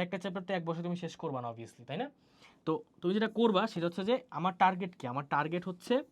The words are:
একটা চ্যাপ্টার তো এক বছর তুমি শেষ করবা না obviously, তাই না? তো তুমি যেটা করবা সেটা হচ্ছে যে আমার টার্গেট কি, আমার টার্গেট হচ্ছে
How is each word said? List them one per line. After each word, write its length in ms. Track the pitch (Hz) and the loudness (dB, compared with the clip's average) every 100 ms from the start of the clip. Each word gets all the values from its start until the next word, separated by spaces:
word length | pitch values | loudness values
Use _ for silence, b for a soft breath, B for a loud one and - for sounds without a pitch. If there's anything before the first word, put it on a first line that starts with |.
| 175 | -2
একটা 120 | 185 | -2
চ্যাপ্টার 220 | 196 185 185 | -4 -6 -4
তো 40 | 185 | -4
এক 60 | 165 | -2
বছর 140 | 165 175 | -4 -2
তুমি 100 | 175 | -4
শেষ 100 | 165 - | -6 -6
করবা 180 | 160 131 | -6 -4
না 40 | 120 | -6
obviously, 300 | 117 113 - 120 | -8 -12 -16 -10
তাই 100 | 156 | -6
না? 40 | 285 - b b b b - | -6 -8 b b b b -2
তো 80 | 160 - - | -2 -4 -4
তুমি 100 | 175 208 | 0 2
যেটা 120 | 220 214 | 2 4
করবা 220 | 233 185 220 | 4 6 2
সেটা 120 | 175 170 | 0 -2
হচ্ছে 160 | 175 190 | -2 0
যে 60 | 202 - 147 | 0 0 -2
আমার 160 | 180 180 | 0 6
টার্গেট 300 | 185 185 190 - | 6 6 -4 -6
কি, 60 | 123 | -6
আমার 120 | 127 143 | -4 -2
টার্গেট 300 | 147 151 175 180 | 0 0 -2 -4
হচ্ছে 240 | 180 - 247 302 | -8 0 0 0